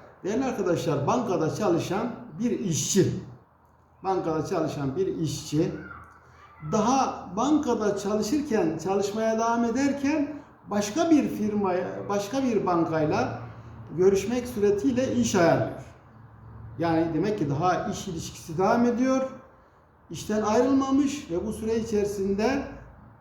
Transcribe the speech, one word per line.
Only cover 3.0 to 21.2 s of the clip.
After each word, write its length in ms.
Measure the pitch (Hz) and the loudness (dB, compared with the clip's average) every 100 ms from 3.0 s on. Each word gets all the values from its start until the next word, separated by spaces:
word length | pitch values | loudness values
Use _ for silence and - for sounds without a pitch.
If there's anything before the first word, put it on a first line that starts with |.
| 131 - - - - _ _ _ _ _ | 4 0 -8 -18 -20 _ _ _ _ _
bankada 420 | 185 185 160 156 | -2 -2 0 -2
çalışan 500 | - 180 151 151 135 | -2 -2 -2 -2 -4
bir 120 | 156 180 | 0 -2
işçi, 640 | 175 151 - - 151 190 - - - - - - - - - 151 | 0 -2 -4 -2 0 0 -4 -12 -16 -18 -20 -20 -20 -20 -14 -2
daha 580 | 214 220 269 - - - | 2 4 2 0 -4 -8
bankada 600 | 185 277 302 247 214 208 - | -2 2 2 2 2 0 0
çalışırken, 800 | 196 214 - 302 - 214 160 156 | -2 -2 0 -2 0 0 0 -2
çalışmaya 600 | 190 202 196 220 220 220 | -2 0 0 0 0 0
devam 280 | 233 233 | 0 2
ederken 600 | 233 254 277 277 277 302 277 - - - - | 0 0 0 0 0 0 -2 -6 -16 -20 -4
başka 400 | 208 202 320 339 | -2 -2 0 4
bir 200 | 294 208 | 6 4
firmaya, 580 | - 214 208 190 180 - - - | 0 0 0 0 0 -2 -6 -2
başka 340 | 202 196 269 | -2 -2 0
bir 220 | 254 202 | 2 2
bankayla 720 | 180 170 156 160 151 208 262 - - - - - - 156 | 2 2 2 2 2 2 0 -6 -12 -14 -16 -16 -8 4
görüşmek 500 | 190 190 202 247 240 | 4 4 0 -2 -4
suretiyle 680 | 208 202 202 269 240 262 | 0 2 2 2 0 0
iş 200 | 240 233 | 2 2
ayarlıyor. 480 | 196 165 - - - - - - - - - - - - - | 4 4 4 0 -6 -14 -20 -20 -20 -20 -20 -20 -18 -14 -4
Yani 280 | 165 160 165 | 0 2 2
demek 260 | 156 208 208 | 0 0 0
ki 100 | 143 | -2
daha 380 | 139 180 160 208 | 0 2 0 -2
iş 200 | - 196 | -6 -6
ilişkisi 500 | 165 - - - 160 | -8 -10 -12 -8 0
devam 280 | 196 240 | 2 4
ediyor. 360 | 240 220 262 262 262 - - - - - _ _ - | 4 2 2 2 -2 -8 -20 -20 -20 -20 _ _ -14
İşten 320 | 156 - 214 | -10 -4 -2
ayrılmamış 920 | 214 226 269 269 269 277 285 - | 2 4 4 2 4 2 2 -2